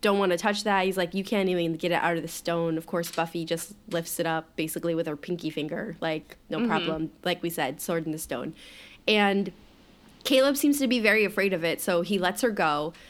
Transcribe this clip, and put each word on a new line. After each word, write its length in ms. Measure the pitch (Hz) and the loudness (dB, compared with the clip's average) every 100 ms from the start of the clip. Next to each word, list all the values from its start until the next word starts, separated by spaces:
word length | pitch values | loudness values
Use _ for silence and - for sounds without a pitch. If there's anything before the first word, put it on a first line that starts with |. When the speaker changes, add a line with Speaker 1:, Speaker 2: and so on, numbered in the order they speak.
Speaker 1:
don't 180 | 214 202 | 2 2
wanna 180 | 190 175 | 2 2
touch 280 | 214 208 | 0 0
that." 200 | 214 196 | 2 2
He's 120 | 185 185 | 2 0
like, 180 | 175 | -2
"You 80 | 190 | -2
can't 240 | 190 208 190 | -2 0 2
even 260 | 180 170 | 2 0
get 180 | 160 180 | -2 0
it 100 | 170 | 2
out 140 | 165 170 | 2 0
of 60 | |
the 60 | 160 | -4
stone." 480 | - - 170 170 160 | -8 -2 0 0 -2
Of 80 | 160 | -4
course, 240 | 175 170 | -4 -4
Buffy 340 | - 165 170 | -4 -4 -4
just 300 | 165 165 - - - | -4 -6 -6 -16 -6
lifts 280 | 175 165 - | -6 -6 0
it 60 | 165 | 2
up, 280 | 160 156 - | 0 -4 -6
basically 380 | 160 165 170 | -4 -2 -2
with 120 | 165 165 | 0 -2
her 100 | 151 | -4
pinky 340 | - 175 160 | -6 -6 -4
finger, 460 | 156 147 170 214 170 | -4 -6 -6 -8 -4
like, 360 | 165 156 - - _ | -4 -4 -8 -20 _
"No 80 | 160 | -2
Speaker 2:
Mm-hmm. 80 | 233 | 2
Speaker 1:
problem." 420 | 160 170 160 160 - | 2 0 -2 -4 -4
Like 180 | 180 175 | -2 -2
we 80 | 170 | -2
said, 300 | 165 139 147 | -2 -4 -4
sword 260 | - 170 160 | -4 -2 -2
in 60 | |
the 60 | 156 | -6
stone. 360 | - 127 135 160 - - - - - | -6 -6 -6 -10 -18 -20 -20 -6 2
And 460 | 214 202 196 196 - - - - - - - | 4 4 2 -2 -6 -20 -20 -20 -20 -20 -10
Caleb 320 | - 262 269 277 | 2 4 4 4
seems 220 | 294 285 | 2 2
to 60 | 269 | 2
be 100 | 247 | 4
very 240 | 214 214 | 4 4
afraid 280 | 202 202 196 | 4 2 0
of 120 | 185 | 2
it, 160 | 165 160 | -2 -2
so 220 | - 180 | 0 0
he 160 | 175 196 | 2 0
lets 240 | 180 202 | 0 0
her 80 | 247 | -2
go, 420 | 202 165 147 151 - - | 2 0 0 -4 -8 -20